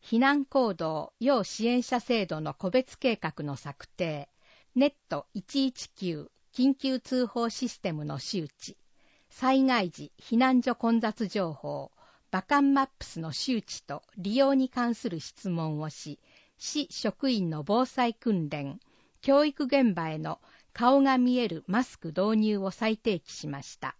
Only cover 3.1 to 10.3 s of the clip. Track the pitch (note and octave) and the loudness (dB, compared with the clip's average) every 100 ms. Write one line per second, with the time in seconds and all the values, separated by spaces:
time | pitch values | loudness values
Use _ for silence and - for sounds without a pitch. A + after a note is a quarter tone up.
3.1 | G#3+ D#3+ - D3 C#3 D3 - - - E3+ | -2 -6 -6 -8 -8 -12 -16 -20 -6 -6
4.1 | D3 C#3+ _ _ _ _ B3 C#4 _ _ | -6 -12 _ _ _ _ 2 2 _ _
5.1 | D3 - G#3 - C#4 C4+ - - _ F#3 | -8 -8 -14 -6 -2 -2 -4 -18 _ -6
6.1 | D3+ D#3 _ _ - B3+ C4 C4+ C4 - | -6 -10 _ _ 2 2 2 -2 -4 -2
7.1 | B3+ A#3+ A#3+ A#3 - A#3+ - F#3+ D#3 D3+ | -2 -2 -2 -4 -4 -8 -6 -6 -6 -6
8.1 | C#3+ - G3 D3+ _ - - _ _ _ | -8 -6 -6 -6 _ -20 -20 _ _ _
9.1 | _ _ - B3+ C4+ C4 B3 F3+ - D3 | _ _ -2 2 4 4 2 0 -6 -18
10.1 | _ - | _ -2